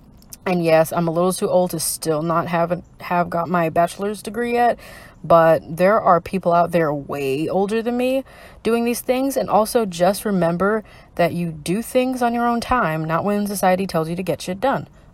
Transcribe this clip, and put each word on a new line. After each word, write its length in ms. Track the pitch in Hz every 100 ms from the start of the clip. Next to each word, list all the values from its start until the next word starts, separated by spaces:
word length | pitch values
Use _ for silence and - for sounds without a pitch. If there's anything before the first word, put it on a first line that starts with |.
| - - - - 196
And 160 | 180
yes, 300 | 165 160 160
I'm 160 | 170 165
a 20 |
little 220 | 165 180
too 160 | 180 202
old 220 | 180 180
to 100 | 165
still 420 | - - 160 151
not 240 | 165 165 170
have 220 | 170 170
a, 120 | 180 - -
have 300 | - 175 170
got 180 | 175 160
my 220 | 175 165
bachelor's 520 | 170 175 - 202 214
degree 300 | - 214 240
yet, 260 | 240 240 226 - - - -
but 380 | 156 170 165 160 110 165
there 200 | 185 214
are 220 | - 170
people 320 | - 190 180
out 180 | 170 170
there 220 | 170 156
way 560 | 143 139 143 139 135 160
older 320 | 180 196 226
than 160 | 226 240
me 280 | 254 262 - - - -
doing 220 | 220 233
these 160 | 233 233
things. 380 | - 247 269 262
And 100 | 196
also 380 | 196 214 240 214
just 400 | 170 175 202 220
remember 580 | 190 170 175 196 220 - - -
that 180 | - 170
you 180 | 170 170
do 300 | 160 143 196
things 400 | 233 254 254 254
on 140 | 240
your 120 | 233 240
own 140 | 233
time, 460 | - 254 180 156 160
not 180 | 165
when 220 | 202 208 202
society 400 | 202 185 185 196
tells 240 | 165 160
you 60 | 175
to 60 |
get 200 | 180 151
shit 180 | - 190
done. 260 | 254 202 - - -